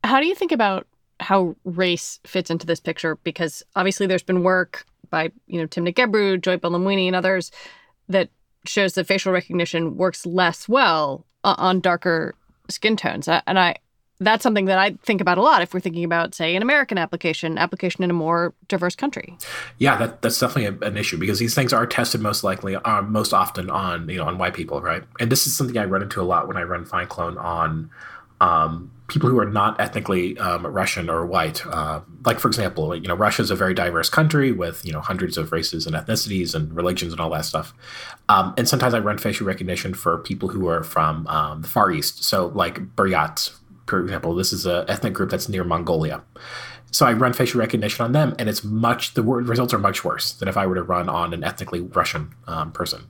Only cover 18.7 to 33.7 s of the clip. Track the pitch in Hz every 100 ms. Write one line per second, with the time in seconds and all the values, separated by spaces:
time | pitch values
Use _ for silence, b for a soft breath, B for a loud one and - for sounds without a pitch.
18.7 | 190 180 - 285 - - 175 B B B
19.7 | B 135 113 113 - - - 127 - 104
20.7 | 98 104 101 101 82 95 101 117 120 127
21.7 | 117 120 - 120 117 107 98 101 92 98
22.7 | 95 98 104 101 107 104 98 92 - 90
23.7 | 82 92 85 82 92 76 90 90 87 78
24.7 | 71 85 87 - - 117 127 - - 131
25.7 | 117 101 98 101 - 90 87 80 90 87
26.7 | 87 82 92 87 - 85 85 85 85 80
27.7 | 80 80 B B B B _ 90 82 80
28.7 | 82 87 - - 151 127 127 101 104 104
29.7 | - 107 113 101 92 90 - 92 87 85
30.7 | 95 92 - 82 82 87 92 80 80 -
31.7 | 80 78 78 - - 123 117 127 107 95
32.7 | 85 78 85 90 87 104 - 101 92 95